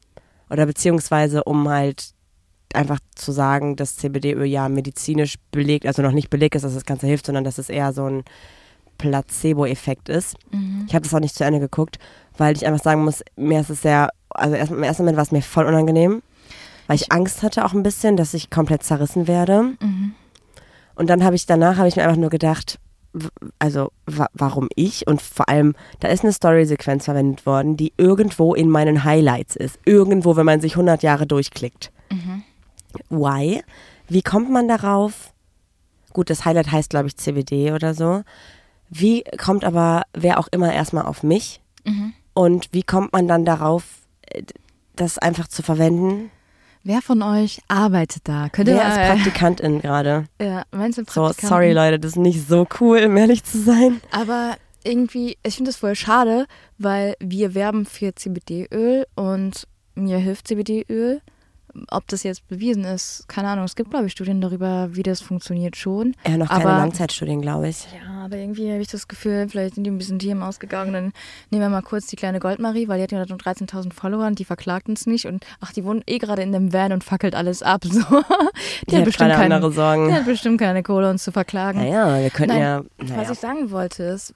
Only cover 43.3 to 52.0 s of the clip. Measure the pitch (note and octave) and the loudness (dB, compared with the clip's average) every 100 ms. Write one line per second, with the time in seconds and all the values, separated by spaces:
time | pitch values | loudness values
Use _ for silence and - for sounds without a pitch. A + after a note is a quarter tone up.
43.3 | E3+ E3+ D#3+ D#3 E3+ - - _ _ - | 2 2 0 0 -2 -4 -20 _ _ -16
44.3 | - - - _ _ _ - F3 - E3+ | -14 -14 -20 _ _ _ -4 -4 -2 -2
45.3 | E3+ E3 - D#3+ D#3 E3 E3+ F#3 G3+ A3 | -2 -6 -6 -2 2 2 2 0 -2 -6
46.3 | _ _ _ _ _ F#3+ A3 - A#3 G#3 | _ _ _ _ _ -4 -2 0 0 2
47.3 | G#3 G#3+ - - G3 G#3+ F#3 D#3+ - - | 0 0 -4 -4 0 2 2 0 -4 -6
48.3 | D3 D3 - G3+ G3 G#3 G#3 F#3 G3+ G3 | -4 -4 0 4 4 4 4 4 4 2
49.3 | - F3 F3 D#3 D3 C#3+ C#3+ C#3+ D3+ D3+ | 2 2 2 0 0 0 0 2 0 -2
50.3 | - G3+ F#3 - F#3+ A3 A#3+ A3 - D#3+ | -6 -6 -6 -8 -6 -4 -4 -4 0 0
51.3 | - G#3 F3+ F3 D#3+ D#3+ D#3 | 0 2 4 4 6 4 2